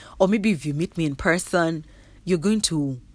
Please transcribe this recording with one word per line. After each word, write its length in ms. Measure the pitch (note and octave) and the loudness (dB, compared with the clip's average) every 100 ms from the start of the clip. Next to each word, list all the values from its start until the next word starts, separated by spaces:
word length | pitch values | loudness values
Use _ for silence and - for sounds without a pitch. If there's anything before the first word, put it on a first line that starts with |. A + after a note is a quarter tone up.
| - - | -20 0
or 80 | F#3+ | 2
maybe 240 | A3 G#3 | 4 2
if 120 | E3+ | 0
you 80 | D3 | -2
meet 240 | D3 F3+ - | -4 -4 -2
me 100 | D#3+ | -4
in 100 | C#3 | -2
person, 680 | F#3 E3+ - F3+ E3 E3 D#3 - - - | 0 0 0 0 0 -2 -10 -20 -20 -16
you're 140 | - F3+ | -2 0
going 220 | E3 G#3+ | 2 0
to 380 | - D#3+ C#3+ B2+ - | 0 0 -2 -6 -12